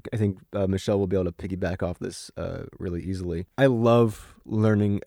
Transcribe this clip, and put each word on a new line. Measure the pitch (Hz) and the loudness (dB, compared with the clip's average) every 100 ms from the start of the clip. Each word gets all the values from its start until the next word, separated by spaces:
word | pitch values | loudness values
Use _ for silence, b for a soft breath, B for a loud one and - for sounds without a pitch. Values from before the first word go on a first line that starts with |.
| - | -4
I | 110 | 0
think, | 104 95 - | 0 -2 -6
uh, | 101 95 | -2 0
Michelle | 95 - 101 | 0 2 2
will | 95 | 2
be | 98 | 0
able | 87 | 0
to | |
piggyback | - 92 92 92 92 | -4 -8 -4 -4 -4
off | 87 85 | -4 -4
this, | 95 - - - | -8 -10 -14 -10
uh, | 85 85 - - | -8 -8 -12 -10
really | 92 85 | -6 -6
easily. | 87 95 90 82 90 - | -6 -6 -6 -6 -6 2
I | 135 | 2
love | 117 117 120 113 - - - - | 4 6 6 4 0 -14 -20 -6
learning | 110 110 104 104 101 | 0 4 4 2 0